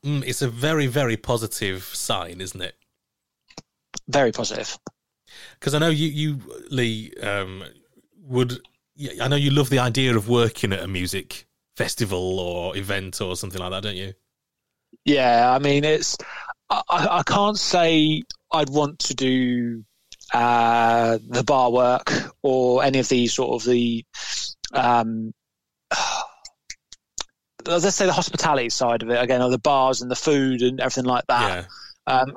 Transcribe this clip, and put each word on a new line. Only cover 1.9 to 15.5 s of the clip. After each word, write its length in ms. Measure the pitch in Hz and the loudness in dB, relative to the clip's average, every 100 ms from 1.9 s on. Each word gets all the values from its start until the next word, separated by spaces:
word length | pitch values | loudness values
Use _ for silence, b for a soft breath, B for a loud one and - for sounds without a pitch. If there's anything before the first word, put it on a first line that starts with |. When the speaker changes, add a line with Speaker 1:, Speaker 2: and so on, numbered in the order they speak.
| - - 107 85 87 | -10 -4 -4 -6 -10
Speaker 1:
isn't 180 | 95 92 | -12 -10
it? 160 | 90 - _ _ _ _ _ _ _ - _ _ _ - - | -12 -14 _ _ _ _ _ _ _ -20 _ _ _ -18 -4
Speaker 2:
Very 240 | 143 127 | 2 2
positive. 440 | - - 110 113 - - _ _ _ _ B B B | 0 -6 -6 -10 -12 -16 _ _ _ _ B B B
Speaker 1:
'Cause 140 | - | -4
I 40 | 147 | 0
know 100 | 165 | 2
you, 200 | 156 160 | 2 -2
you, 320 | 151 156 143 - 58 - | -2 -4 -4 -8 -18 -6
Lee, 420 | 131 120 110 110 - | -2 0 -2 -10 -10
um, 420 | 101 101 95 95 95 - _ _ _ _ | -6 -4 -6 -10 -16 -20 _ _ _ _
would, 400 | 156 127 127 123 _ _ _ _ | -6 -2 -2 -4 _ _ _ _
y-, 200 | 123 - | -14 -6
I 80 | 120 | 0
know 80 | 147 | 2
you 140 | 143 | 2
love 200 | 139 131 | 2 2
the 80 | 135 | 2
idea 360 | 123 117 131 | 2 2 2
of 140 | 117 104 | 2 2
working 440 | 120 117 - 101 | 4 2 0 -4
at 80 | 98 | -2
a 40 | 82 | -4
music 580 | 95 90 98 - - - _ _ - | -4 -4 -6 -10 -16 -18 _ _ -6
festival 600 | 104 - 107 92 92 92 | -6 -2 -2 -2 -2 -2
or 380 | 87 87 87 98 | -4 -4 -6 -6
event 440 | 98 98 95 - | -6 -6 -6 -8
or 120 | 98 | -6
something 260 | 90 98 92 | -6 -8 -8
like 100 | 90 | -8
that, 120 | 95 | -6
don't 140 | 104 92 | -8 -8
you? 160 | 95 95 _ _ _ _ _ _ _ - - | -12 -14 _ _ _ _ _ _ _ -8 0
Speaker 2:
Yeah, 440 | 143 123 120 123 | 4 4 6 6